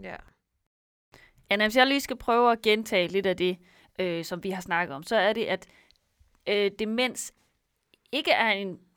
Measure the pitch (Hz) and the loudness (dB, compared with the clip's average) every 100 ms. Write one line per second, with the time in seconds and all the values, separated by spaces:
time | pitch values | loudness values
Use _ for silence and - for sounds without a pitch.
0 | 190 - - _ _ _ _ _ _ _ | -16 -16 -18 _ _ _ _ _ _ _
1 | _ - - _ _ 202 214 240 262 277 | _ -20 -20 _ _ 0 2 4 4 2
2 | - 247 - 233 240 226 226 214 214 190 | -2 -6 0 4 4 4 2 0 2 0
3 | 175 190 190 180 180 180 _ _ _ - | 0 0 0 0 -2 -2 _ _ _ -6
4 | 185 170 160 175 190 185 180 170 175 139 | -4 -4 -6 -8 -6 -8 -2 -2 -2 -6
5 | 165 226 190 220 - 185 - _ _ _ | -2 2 2 2 -2 -4 -6 _ _ _
6 | _ _ _ _ - 202 202 202 214 226 | _ _ _ _ -2 0 0 -2 -4 -2
7 | 254 - - - _ _ _ _ _ _ | -2 -4 -12 -16 _ _ _ _ _ _
8 | _ 269 320 - 220 196 196 180 _ | _ -4 2 2 2 0 -4 -10 _